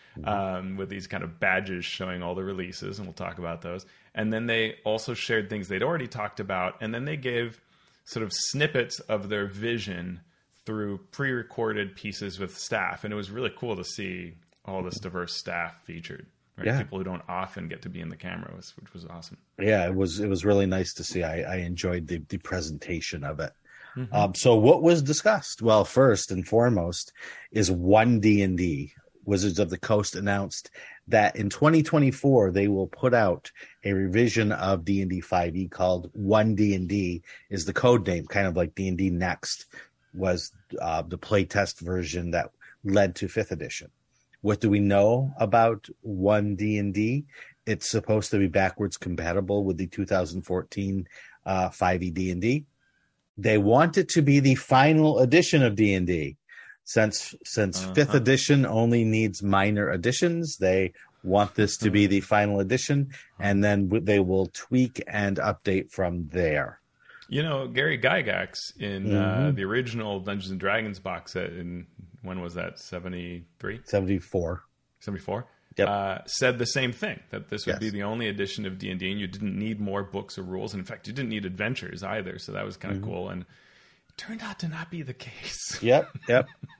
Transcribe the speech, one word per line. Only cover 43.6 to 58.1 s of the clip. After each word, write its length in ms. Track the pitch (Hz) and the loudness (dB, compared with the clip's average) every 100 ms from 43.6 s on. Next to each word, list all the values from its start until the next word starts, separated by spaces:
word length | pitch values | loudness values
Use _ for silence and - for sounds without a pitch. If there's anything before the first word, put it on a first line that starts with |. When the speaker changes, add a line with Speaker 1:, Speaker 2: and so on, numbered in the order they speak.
| 82 - - _ _ _ _ _ | -8 -10 -14 _ _ _ _ _
Speaker 1:
What 220 | 101 104 | -2 2
do 80 | 110 | 2
we 100 | 101 | 4
know 540 | 101 101 104 123 135 - | 4 6 6 4 0 -2
about 480 | 110 113 113 107 - - | 2 6 4 2 -8 -14
one 560 | 110 95 98 104 104 98 | -8 0 4 4 2 0
D 220 | 107 104 | 0 0
and 160 | 101 | 0
D? 320 | 95 110 139 147 - - _ - | 0 0 -2 -6 -14 -20 _ -4
It's 240 | 104 - | -4 -2
supposed 400 | 110 - 107 98 | -2 2 0 2
to 80 | 104 | 2
be 80 | 95 | 2
backwards 480 | 95 95 - 101 - | 4 2 0 -4 -4
compatible 680 | 92 85 82 92 92 101 | -6 -4 -2 -2 0 0
with 140 | 95 87 | 0 -2
the 120 | 90 | -4
two 180 | - 95 | -4 0
thousand 400 | 95 82 90 - | 0 0 -6 -4
fourteen, 600 | 90 - - 98 95 90 - - - | -4 -4 -4 -4 -4 -6 -14 -20 -10
uh, 240 | - 95 92 | -4 0 -2
five 340 | - 90 90 | 0 0 2
E 80 | 90 | -2
D 200 | 82 92 | -2 -2
and 100 | 90 | 0
D. 240 | 110 143 - _ _ _ _ _ _ - | 0 0 -4 _ _ _ _ _ _ -4
They 220 | 110 104 | 2 4
want 400 | 101 123 170 190 | 6 6 6 2
it 100 | 170 | 2
to 120 | 170 | 2
be 180 | 143 143 | 6 6
the 140 | 135 | 6
final 640 | 131 - 131 147 156 156 117 | 4 4 6 8 6 6 4
edition 440 | 127 165 175 160 | 6 6 6 4
of 140 | 123 101 | 4 4
D 160 | 104 | 4
and 120 | 95 90 | 4 2
D, 320 | 85 69 - _ - - - | 0 -2 -8 _ -20 -20 -20
since, 500 | - 113 107 - - - | -2 2 2 0 -8 -14
since 400 | - - 101 87 | -6 -2 0 -2
Speaker 2:
Uh-huh. 100 | 95 | 0
Speaker 1:
fifth 200 | 92 143 | 2 4